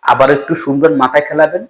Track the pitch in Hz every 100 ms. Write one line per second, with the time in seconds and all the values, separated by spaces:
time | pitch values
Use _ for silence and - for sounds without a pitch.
0 | - 120 135 139 - 165 - 139 160 143
1 | 127 147 147 151 151 180